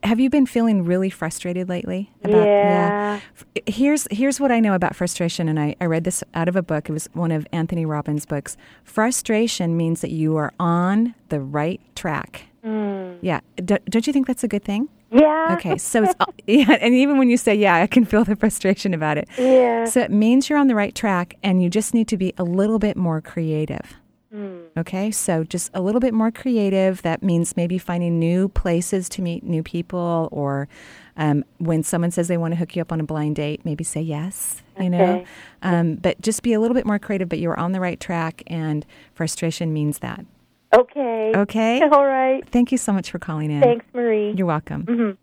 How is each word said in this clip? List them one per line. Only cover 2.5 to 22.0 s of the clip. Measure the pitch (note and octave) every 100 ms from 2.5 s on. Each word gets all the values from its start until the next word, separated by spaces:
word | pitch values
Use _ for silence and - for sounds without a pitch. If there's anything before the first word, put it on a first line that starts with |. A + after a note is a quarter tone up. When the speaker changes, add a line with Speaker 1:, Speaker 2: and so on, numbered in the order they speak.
| G#3 G3+ G3+ G3+ G#3 G#3 G#3
Speaker 1:
yeah. | - _ - -
F-, | -
here's, | G3+ C#4 D4+ -
here's | G3+ C4+ C4+
what | C#4
I | A#3+
know | G#3+
about | F#3 E3+
frustration, | - F3+ - E3+ - E3
and | D#3
I, | D3 -
I | F3
read | D#3+
this | E3 - -
out | - E3
of | F#3
a |
book. | E3+ D#3 -
It |
was | D3+ -
one | D#3 E3+
of | D#3+ D3+
Anthony | E3+ D#3+ E3+ D#3+
Robbins' | D3+ D3 D3+
books. | - D3 - - - -
Frustration | _ - A3 B3+ - G#3+ A3+ - F3 E3
means | E3 E3
that | -
you | D#3+ D#3 D#3
are | D3 -
on | E3+ E3+ F3+ G3+ A#3 A3+ _
the | D3+
right | C3+ D3 D#3 F#3+ _ -
track. | F#3 C#3+ - - - _
Speaker 2:
Mm. | A3 A3 G#3 G3 F#3 F3+
Speaker 1:
Yeah. | F3+ D#3+ - -
D-, | F3+ G3+ -
don't | A3+ A3+
you |
think | C#4 C4+
that's | B3+
a | A#3
good | G3+
thing? | - G#3 D4 _ _
Speaker 2:
Yeah. | A#3 D4+ D#4 D#4+ E4+
Speaker 1:
Okay. | G3 -
So | - A#3
it's, | F#4+ F4+ -
<laughs> | - -
yeah. | A#3+ A#3 C#4
And | A3+
even | B3 C#4 C#4
when | B3+
you | A#3+
say, | -
"Yeah," | G#3 G3+ F3
I | F#3
can | -
feel | A3 G#3+
the | A#3 G#3
frustration | A3 - G3 F#3+ G3+
about | E3+ D3+ D3+
it. | - -
Speaker 2:
Yeah. | B3+ C4 B3 A#3 A#3
Speaker 1:
So | A#3+
it | A#3+
means | G#3 A3 B3+ C#4
you're | D4+
on | C#4
the |
right | A3 G3+
track, | - A3+ F#3 F3 -
and | G3 F#3
you | F3
just | G#3 G#3+
need | A#3